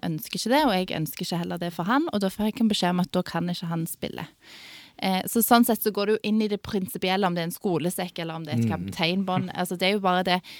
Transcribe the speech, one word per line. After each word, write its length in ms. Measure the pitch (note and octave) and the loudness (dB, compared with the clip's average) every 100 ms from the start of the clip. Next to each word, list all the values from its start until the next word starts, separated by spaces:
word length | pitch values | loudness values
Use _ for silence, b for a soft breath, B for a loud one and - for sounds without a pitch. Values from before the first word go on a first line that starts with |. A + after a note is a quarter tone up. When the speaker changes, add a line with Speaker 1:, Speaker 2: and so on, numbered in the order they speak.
Speaker 1:
ønsker 320 | E3+ D#3 - G3 | -4 -4 -4 -6
ikke 120 | A3 | 2
det, 100 | C#4 D4 | 4 4
og 60 | |
jeg 140 | F#3 F#3 E3 | 2 0 -2
ønsker 220 | D#3 - F3+ | -4 -4 -4
ikke 120 | E3+ | -4
heller 200 | F3 F3 | -4 -4
det 140 | F3 | -6
for 100 | F3 | -4
han», 240 | F3 C4+ E4 | 0 2 2
og 80 | G#3 | 0
da 80 | F#3+ | -2
fikk 300 | - G#3+ - | 0 -2 2
han 100 | A3+ | 2
beskjed 220 | G#3 F3+ | 2 2
om 100 | F3+ | 2
at 100 | F#3 | 2
da 120 | F3+ | 0
kan 260 | F3+ E3+ F3 | -2 -2 -2
ikke 180 | F3 E3+ | -4 -4
han 200 | E3 E3 | -4 -4
spille. 420 | - - - - _ B B B B B B | -6 -8 -8 -12 _ B B B B B B
Eh, 200 | F#3+ F#3+ | -2 0
så 160 | - A#3 | 0 2
sånn 240 | A3 A#3+ | 6 6
sett 160 | A#3+ G#3+ | 6 2
så 80 | A3 | 0
går 160 | G3+ G3+ | 0 0
det 60 | |
jo 160 | G#3+ G#3 | 0 2
inn 140 | A3 | 0
i 40 | G#3+ | 0
det 140 | G3+ | -2
prinsipielle, 640 | - G3+ F#3 - F#3 F#3+ F#3+ | -2 -4 -2 -2 0 2 2
om 60 | |
det 60 | F3 | 0
er 40 | E3+ | -2
en 20 | - | -4
skolesekk, 640 | G3+ E3 E3 - F3+ - | 0 0 0 -2 -6 -6
eller 160 | E3 | -8
om 100 | D#3+ | -8
det 80 | D#3 | -4
er 60 | A#2+ | 0
et 60 | A2+ | 0
Speaker 2:
Mm. 20 | F#3+ F#2+ | 0 -4
Speaker 1:
kapteinbånd. 580 | - E3+ F#3+ F#3+ F#3 F#3 - | 0 2 2 2 0 -2 -4
Altså, 220 | F3+ F3 | -4 0
det 100 | F#3 | 2
er 40 | |
jo 60 | G#3 | 2
bare 220 | F#3+ F3+ | 4 2
det. 200 | F#3 F3+ B | 4 0 B